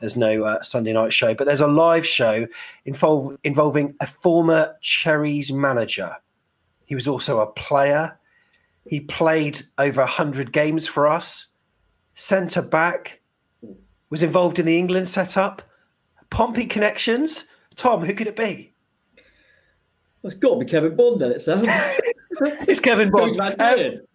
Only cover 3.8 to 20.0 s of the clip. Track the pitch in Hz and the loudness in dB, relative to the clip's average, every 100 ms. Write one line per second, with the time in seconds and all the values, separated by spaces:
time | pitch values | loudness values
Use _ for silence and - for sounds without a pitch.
3.8 | 143 - - - 180 170 165 160 156 - | -2 -4 -8 -2 2 4 4 4 2 -4
4.8 | - - 165 151 147 147 139 135 139 123 | -6 -2 0 0 0 -4 -4 -2 0 0
5.8 | 107 - 90 76 _ _ _ _ _ _ | -2 -4 -8 -12 _ _ _ _ _ _
6.8 | - 135 127 127 - 117 107 - - 143 | -10 -6 -4 -4 -2 -2 -2 -4 -2 2
7.8 | 139 147 160 - _ _ _ _ _ _ | 2 0 -2 -8 _ _ _ _ _ _
8.8 | - 147 147 - 160 160 147 147 - - | -10 -10 -8 0 2 2 0 -6 -8 -2
9.8 | 143 135 127 - 156 135 127 151 151 156 | 0 2 0 0 -4 -4 -4 -2 0 -2
10.8 | 151 - 147 165 - - - _ _ _ | -4 0 2 2 -4 -12 -16 _ _ _
11.8 | _ _ _ - - 196 185 180 - 160 | _ _ _ -10 -2 0 0 -4 0 0
12.8 | 170 - - - _ _ _ _ 107 - | 0 -2 -8 -20 _ _ _ _ -20 -20
13.8 | _ _ _ 151 160 170 175 175 165 165 | _ _ _ -2 0 2 2 0 0 0
14.8 | 180 185 180 202 185 190 196 - - _ | 0 -2 -2 -4 -2 -2 -2 -4 -20 _
15.8 | _ _ _ _ _ - 233 233 240 208 | _ _ _ _ _ -2 0 -2 -4 -2
16.8 | 208 208 - 233 311 - - _ _ - | -2 -2 -2 -2 -2 -6 -14 _ _ -2
17.8 | 254 208 165 202 220 220 220 156 - _ | 0 2 0 -4 -6 -4 -4 -6 -14 _
18.8 | _ _ _ _ _ _ _ _ _ _ | _ _ _ _ _ _ _ _ _ _
19.8 | _ _ | _ _